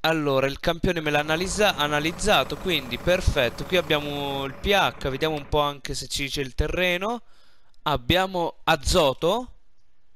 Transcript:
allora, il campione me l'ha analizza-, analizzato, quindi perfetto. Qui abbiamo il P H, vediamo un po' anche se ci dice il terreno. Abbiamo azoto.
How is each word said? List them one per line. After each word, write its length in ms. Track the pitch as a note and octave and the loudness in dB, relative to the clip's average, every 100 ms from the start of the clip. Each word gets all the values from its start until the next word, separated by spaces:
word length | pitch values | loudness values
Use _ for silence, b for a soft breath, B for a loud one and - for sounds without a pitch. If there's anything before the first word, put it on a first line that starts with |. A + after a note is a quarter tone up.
allora, 440 | D#3+ D#3+ D3 C3+ C3+ | 2 0 2 2 2
il 160 | - | 0
campione 400 | - E3 F#3+ E3+ | -2 0 0 0
me 100 | D3+ | 0
l'ha 80 | D3 | 0
analizza-, 560 | D3+ D#3+ F#3 F3 G#3 C#3+ | 2 -2 -2 2 2 2
analizzato, 800 | D3 D3 D#3 E3 G#3+ F3 C3 D3 | 0 2 0 -2 2 4 2 -4
quindi 420 | F#3+ D#3 B2+ A#2+ | -2 -2 -2 -4
perfetto. 680 | - F#3 - D3+ A#2 - C#3+ | 0 2 2 2 0 -2 0
Qui 100 | F3+ | 0
abbiamo 680 | D#3+ D3+ D3 C#3+ C#3+ C#3 C#3 | 2 0 0 -4 -4 -4 -6
il 80 | |
P 140 | C3+ F#3+ | -4 2
H, 420 | G3 C#3+ - C#3+ | 2 2 0 -6
vediamo 260 | C3 D#3 D3+ | -2 -2 -2
un 140 | C#3 | 0
po' 100 | D3+ | 0
anche 340 | D3 C#3+ - | 0 -2 -8
se 140 | C#3 C3 | -8 -6
ci 160 | - | -6
dice 160 | C#3 D3 | -4 -4
il 160 | C3+ - | -4 -4
terreno. 680 | D3 E3 F3+ F3 G3+ A#3+ b b b b b - | -2 0 0 0 -4 -6 b b b b b -6
Abbiamo 760 | D#3 C#3 B2 E3+ F#3+ F#3 E3+ - | -2 -2 2 2 2 0 -4 -4
azoto. 920 | - D#3+ - F3+ C#3+ B2+ D#3+ A3 B3+ - - - - - - | 0 0 4 4 4 2 0 0 -4 -16 -20 -20 -20 -20 -20